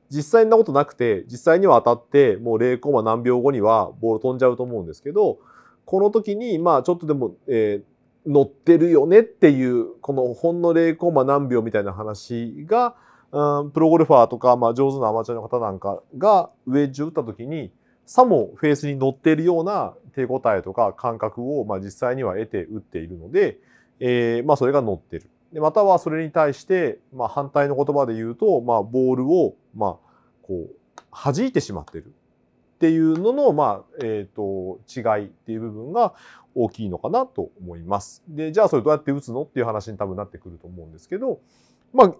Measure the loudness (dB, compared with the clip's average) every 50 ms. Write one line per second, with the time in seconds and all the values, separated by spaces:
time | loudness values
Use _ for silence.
0 | _ -10 -8 -8 -4 2 4 4 4 6 4 4 4 4 2 0 0 0 -2 -2
1 | 0 0 0 -2 -4 -10 -12 -4 2 2 4 4 6 6 6 6 6 4 2 0
2 | 0 _ 4 4 6 4 4 0 -2 -2 0 2 2 0 0 -2 -2 0 0 0
3 | 2 0 0 0 0 0 0 2 2 0 0 2 2 2 4 2 2 -2 -4 -4
4 | -2 -2 -2 0 -2 -4 -2 2 2 2 2 0 -4 -8 -8 -8 -10 -10 -14 -14
5 | -10 -4 0 0 2 0 0 -4 _ _ _ _ -20 _ _ _ _ -4 0 2
6 | 2 2 2 0 -2 -2 -6 -6 -4 -4 -4 0 2 2 2 2 2 0 -4 -4
7 | -2 -4 -4 -2 -4 -6 -8 _ _ -2 0 0 0 0 0 -4 -8 _ _ _
8 | _ _ _ _ -6 0 2 2 2 2 -2 _ 4 4 6 6 6 4 4 4
9 | 4 6 6 6 4 4 2 4 6 6 6 4 2 0 0 0 -2 -4 -8 -14
10 | -8 -6 -4 -2 -2 -4 -4 -2 -2 -2 0 0 2 2 2 4 2 2 0 -2
11 | -2 0 2 2 2 2 2 0 0 0 0 0 0 0 -2 -2 -2 -2 -6 -8
12 | -10 -10 -10 -12 -12 -10 -8 -8 -8 -10 -12 -10 -4 -2 0 0 0 0 -4 _
13 | _ _ _ _ _ _ -4 -2 0 0 0 -2 -4 -4 0 2 4 6 6 6
14 | 6 6 8 6 6 6 2 0 2 2 4 4 4 0 2 2 0 0 0 0
15 | -2 -2 -2 -2 -4 -6 -8 -10 -8 -6 -6 -4 -4 -4 -6 -6 -6 -6 -8 -8
16 | -10 _ -8 -2 2 4 4 4 2 0 _ _ -8 -2 0 0 0 0 -2 -6
17 | -8 -6 -4 -6 -6 -6 -8 -12 -12 -10 -10 -10 -10 -12 _ _ _ _ _ _
18 | _ -4 2 2 4 4 4 2 0 -2 -6 -2 0 0 0 0 -2 -6 -4 -2
19 | -2 -4 -2 0 0 0 2 2 2 0 0 0 -2 -2 -4 -4 -4 -6 -10 -14
20 | _ -14 -8 -6 -6 -4 -4 -2 0 0 0 -2 -2 -6 -2 -2 -2 -2 -2 -4
21 | -6 -8 -6 -6 -8 -8 -8 -8 -8 -6 -6 -6 -6 -6 -6 -8 -8 -10 -10 -6
22 | -4 -4 -4 -4 -4 -6 -6 -6 -8 -8 -8 -8 -8 -8 -12 -14 -14 _ -12 -12
23 | -12 -12 -16 -18 -12 -4 -2 0 0 0 -2 _ _ _ _ _ _ _ _ -6
24 | -2 0 0 0 0 0 -2 -2 0 0 0 2 2 2 2 0 0 -2 -4 -6
25 | _ _ -16 -16 -16 _ _ _ _ _ -8 -2 -2 0 2 2 4 4 4 2
26 | 2 -2 -6 -6 -6 -4 -2 0 0 0 -2 -4 -4 -2 -2 0 0 -2 -4 -8
27 | _ _ -10 -8 -8 -6 -6 -6 -6 -4 0 0 0 0 0 -2 -2 0 0 0
28 | 0 -2 -2 -6 -8 -8 -6 -2 0 0 0 0 0 0 0 0 0 -2 -2 0
29 | 0 0 0 0 0 2 2 2 2 0 -2 _ _ _ -8 -4 -4 -4 -4 -6
30 | _ _ _ _ _ _ _ _ _ -10 -10 -10 -10 -12 -16 _ _ _ _ -20
31 | -20 _ -16 -8 -4 -4 -2 -2 -2 -2 -2 -4 -4 -4 -8 -14 -14 -14 -18 -18
32 | -20 -20 -20 _ _ _ _ _ _ _ _ _ _ _ _ -2 0 0 2 2
33 | 2 0 0 0 -2 -2 0 2 2 2 2 2 0 0 -2 -4 -8 _ -14 -10
34 | -8 -6 -6 -6 -8 -10 _ -8 -8 -6 -6 -6 -8 -10 -12 -14 _ -16 -12 -6
35 | -2 -2 -2 -2 -4 -10 -16 _ _ -12 -10 -10 -10 -10 -12 -12 -12 -6 -2 0
36 | 0 -2 -2 _ -20 -20 -20 -20 _ _ -6 -4 -4 -4 -4 -6 -10 -8 -8 -8
37 | -6 -4 -2 -2 -2 -4 _ -10 -10 -10 _ -18 -18 -18 -16 -14 -8 -6 -6 -6
38 | -6 -8 -20 -20 _ -16 -12 -10 -8 -4 0 2 2 2 2 0 0 0 0 0
39 | 0 -4 -6 -6 -6 -10 -10 -10 -10 -8 -6 -6 -4 -4 -4 -6 -8 -10 -10 -10
40 | -10 -8 -8 -10 -12 -14 -16 -20 -20 -20 -20 -20 -20 -20 -20 -20 -20 -20 -20 -20
41 | _ -12 -10 -8 -6 -6 -8 -8 _ _ _ _ _ _ _ _ _ _ 2 4
42 | 4 4 2 -2